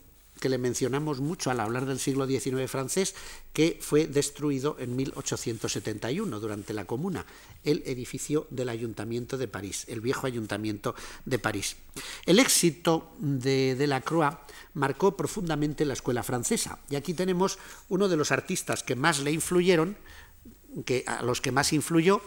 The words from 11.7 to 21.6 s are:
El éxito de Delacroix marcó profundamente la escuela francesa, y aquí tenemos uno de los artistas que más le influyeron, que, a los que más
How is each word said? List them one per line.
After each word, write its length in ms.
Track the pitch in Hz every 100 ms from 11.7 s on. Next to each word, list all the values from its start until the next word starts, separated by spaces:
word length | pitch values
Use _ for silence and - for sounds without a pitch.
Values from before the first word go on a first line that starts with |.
| - - - - - -
El 140 | 185
éxito 720 | 262 - 175 143 - 160 - -
de 560 | 143 139 127 135 131 127
Delacroix 600 | 147 131 - 165 147 165 - - -
marcó 420 | 160 139 135 190 190
profundamente 680 | 143 - 170 151 147 143
la 100 | 147
escuela 300 | 120 - 123
francesa, 560 | 107 123 120 240 - - -
y 60 | 143
aquí 180 | 135
tenemos 440 | 160 185 180 190 - - - -
uno 200 | 185 196
de 80 | 165
los 160 | 143
artistas 500 | 135 - 185 - 113
que 140 | - 123
más 240 | 156 147
le 100 | 143
influyeron, 640 | 160 - 180 180 175 165 202 - - - - - - - 262
que, 200 | - 127 -
a 160 | 117
los 180 | 120 123
que 120 | -
más 200 | 127